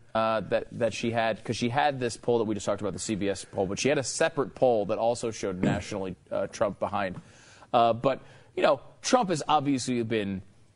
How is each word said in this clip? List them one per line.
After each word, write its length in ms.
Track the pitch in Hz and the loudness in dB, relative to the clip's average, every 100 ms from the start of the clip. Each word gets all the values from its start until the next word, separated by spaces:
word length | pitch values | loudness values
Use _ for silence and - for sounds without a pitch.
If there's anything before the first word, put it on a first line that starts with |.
| - | -4
uh, 280 | 113 113 113 | 0 2 0
that, 260 | 87 113 - | 0 -2 -2
that 200 | 107 113 | -2 -2
she 160 | - 120 | 0 -2
had? 340 | 113 113 101 | 0 0 -2
'Cause 120 | - 113 | -6 -4
she 140 | 120 | -2
had 300 | 131 147 135 | 2 0 0
this 180 | 123 - | -4 -2
poll 200 | - 120 | 0 2
that 40 | |
we 100 | 107 | 0
just 120 | 101 113 | -2 -2
talked 160 | 101 | -2
about, 120 | 101 | -4
the 60 | 87 | -6
C 160 | - 104 | -4 -2
B 140 | 98 | -2
S 160 | 98 - | -4 -6
poll, 200 | - 95 | -4 -2
but 140 | 101 | 0
she 80 | 131 | 0
had 80 | 147 | 0
a 60 | |
separate 500 | 123 - 160 - 117 | -2 0 0 0 -4
poll 320 | - 131 113 101 | 2 2 4 0
that 120 | 104 | 0
also 320 | 113 120 117 | 0 0 -4
showed 320 | 107 104 90 | -4 -4 0
nationally, 520 | 101 101 - 104 95 90 _ | 0 0 -4 -8 -8 -10 _
uh, 160 | 104 101 | -4 -4
Trump 300 | - 107 98 | 0 -2 0
behind. 420 | 101 101 95 - - - - - - | -4 -2 -4 -6 -14 -20 -20 -20 -2
Uh, 200 | 120 120 | 4 4
but, 260 | 117 131 131 - - - - | 4 0 0 -6 -20 -12 0
you 60 | |
know, 180 | 175 143 - - | 2 2 -4 -10
Trump 280 | - 254 196 | 2 2 4
has 120 | 160 - | 0 2
obviously 560 | 151 139 131 127 123 | 2 4 0 0 -2
been 380 | 113 113 98 95 - - - | 0 0 0 -4 -8 -20 -20